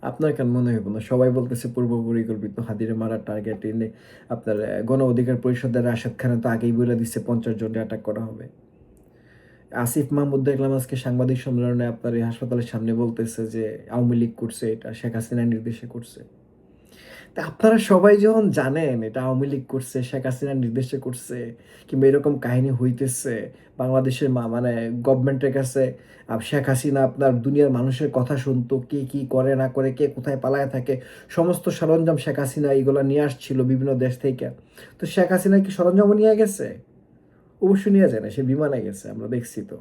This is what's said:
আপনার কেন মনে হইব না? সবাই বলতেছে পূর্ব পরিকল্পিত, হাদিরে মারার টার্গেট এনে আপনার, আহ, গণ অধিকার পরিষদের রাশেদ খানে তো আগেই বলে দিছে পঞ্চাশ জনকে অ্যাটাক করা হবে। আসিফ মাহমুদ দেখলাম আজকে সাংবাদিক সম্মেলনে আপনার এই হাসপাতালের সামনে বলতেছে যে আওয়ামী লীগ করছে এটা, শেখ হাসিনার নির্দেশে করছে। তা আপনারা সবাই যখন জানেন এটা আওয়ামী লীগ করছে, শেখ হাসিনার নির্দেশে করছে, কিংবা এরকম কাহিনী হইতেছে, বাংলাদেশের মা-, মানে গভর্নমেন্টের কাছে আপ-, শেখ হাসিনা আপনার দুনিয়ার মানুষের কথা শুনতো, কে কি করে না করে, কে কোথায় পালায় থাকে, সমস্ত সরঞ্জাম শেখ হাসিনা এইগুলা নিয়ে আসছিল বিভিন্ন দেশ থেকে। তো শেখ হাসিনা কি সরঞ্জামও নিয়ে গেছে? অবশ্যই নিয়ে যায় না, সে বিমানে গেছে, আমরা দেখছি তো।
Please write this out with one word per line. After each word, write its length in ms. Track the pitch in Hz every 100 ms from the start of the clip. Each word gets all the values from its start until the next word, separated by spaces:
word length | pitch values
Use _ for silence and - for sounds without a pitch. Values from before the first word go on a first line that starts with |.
আপনার 320 | 135 131 156
কেন 140 | 143 123
মনে 280 | 123 123 113
হইব 140 | 98
না? 100 | 107
সবাই 300 | 110 127 127
বলতেছে 380 | 127 123 123 -
পূর্ব 360 | 127 120 117 117
পরিকল্পিত, 540 | 117 113 110 104 101
হাদিরে 340 | 117 107 110
মারার 260 | 113 113 113 107
টার্গেট 400 | 107 104 104 110
এনে 240 | 113 110 - - - -
আপনার, 340 | 120 - 104
আহ, 180 | 107 98
গণ 200 | 117 135
অধিকার 360 | 135 123 123 123
পরিষদের 480 | 127 123 131 120 120
রাশেদ 260 | 117 - -
খানে 240 | 127 120
তো 80 | 120
আগেই 220 | 113 117
বলে 240 | 117 120 117
দিছে 240 | 113 -
পঞ্চাশ 360 | - 117 117 107
জনকে 240 | 110 113
অ্যাটাক 220 | 110 107
করা 240 | - 107 113
হবে। 220 | 113 - - - _ - - - _ _ - - - _
আসিফ 420 | - 139 156 131
মাহমুদ 300 | 143 143 139
দেখলাম 300 | 135 135 135
আজকে 220 | 135 127 131
সাংবাদিক 420 | 127 123 127 127
সম্মেলনে 500 | 139 123 123 120 120
আপনার 280 | 117 120 117
এই 60 |
হাসপাতালের 460 | 117 117 120 123 120
সামনে 220 | 120 113
বলতেছে 540 | 113 120 117 113 - 110
যে 300 | 113 110 110 -
আওয়ামী 260 | 120 123 117
লীগ 160 | 117 -
করছে 360 | 117 - 117
এটা, 200 | 110 120
শেখ 220 | 113 120 117
হাসিনার 320 | 113 120 117
নির্দেশে 400 | 113 113 113 117
করছে। 360 | 120 117 - - - _ _ _ _ _ - - - - -
তা 80 | -
আপনারা 320 | - 220 220
সবাই 400 | 220 190 196 208
যখন 320 | 208 220 208
জানেন 540 | 143 131 147 160 120
এটা 180 | 110 117
আওয়ামী 260 | 127 131 139
লীগ 160 | 139 131
করছে, 360 | 135 127 131
শেখ 220 | 123 135 127
হাসিনার 320 | 127 139 135
নির্দেশে 400 | 120 117 127 131
করছে, 580 | 127 123 - 123 120 - - - -
কিংবা 200 | 131 135
এরকম 320 | 139 147 139
কাহিনী 300 | 123 123 135
হইতেছে, 840 | 123 127 120 135 131 139 110 104 - - -
বাংলাদেশের 520 | 127 131 131 127 143
মা-, 180 | 123 117
মানে 420 | 117 123 117 117 120
গভর্নমেন্টের 520 | 120 131 127 135 139
কাছে 400 | 131 131 135 131 127 - - -
আপ-, 140 | 113
শেখ 280 | - 147 135
হাসিনা 340 | 127 147 139
আপনার 380 | 135 - 135 120
দুনিয়ার 280 | 120 143 143
মানুষের 420 | 123 127 127 147
কথা 260 | 131 127 143
শুনতো, 420 | 131 127 120 135
কে 260 | 131 143 135
কি 200 | 143 127
করে 300 | 131 131 135
না 140 | 131
করে, 220 | 127 135
কে 160 | 127 147
কোথায় 300 | 139 131 135
পালায় 320 | 131 139 135
থাকে, 320 | 131 127 127 - - -
সমস্ত 400 | - 170 180 -
সরঞ্জাম 480 | 160 170 165 160 151
শেখ 220 | 139 143
হাসিনা 320 | 139 143 147
এইগুলা 320 | 139 135 139
নিয়ে 180 | 139 139
আসছিল 420 | 147 127 - 131
বিভিন্ন 300 | 127 131 135
দেশ 240 | 131 127 123
থেকে। 320 | 139 120 123 - - - - -
তো 60 | -
শেখ 260 | - 180
হাসিনা 280 | 185 190 196
কি 120 | 190
সরঞ্জামও 420 | - 180 190 202
নিয়ে 220 | 208 214 220
গেছে? 420 | 220 196 - - - _ _ _ _ _ _ _
অবশ্যই 300 | 190 196 -
নিয়ে 180 | 196 180
যায় 120 | 117
না, 80 | 107
সে 140 | 120
বিমানে 380 | 131 139 151 131
গেছে, 280 | 101 98 101
আমরা 180 | 107 113
দেখছি 340 | 123 117 -
তো। 160 | 98 -